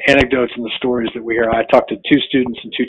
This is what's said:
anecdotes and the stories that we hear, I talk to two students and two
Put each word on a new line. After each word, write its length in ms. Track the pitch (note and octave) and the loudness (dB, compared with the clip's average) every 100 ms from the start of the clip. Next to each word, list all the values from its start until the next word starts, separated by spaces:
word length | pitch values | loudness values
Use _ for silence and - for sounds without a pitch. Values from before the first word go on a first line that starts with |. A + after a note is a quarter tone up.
| C#3 | 4
anecdotes 460 | C#3 B2+ B2+ A#2+ A#2+ | 4 4 0 -2 -4
and 100 | A2 | -8
the 120 | - | -4
stories 320 | B2+ B2 A2+ A#2+ | -2 -2 -2 -6
that 80 | |
we 100 | A#2 | -4
hear, 160 | A#2 A2+ | -2 0
I 140 | A2+ - | 0 4
talk 220 | B2+ - | 2 2
to 80 | G#2+ | -6
two 240 | - C#3+ - | 2 2 2
students 320 | C3+ B2 A#2 | 0 0 -6
and 100 | A2+ | -10
two 80 | - | -6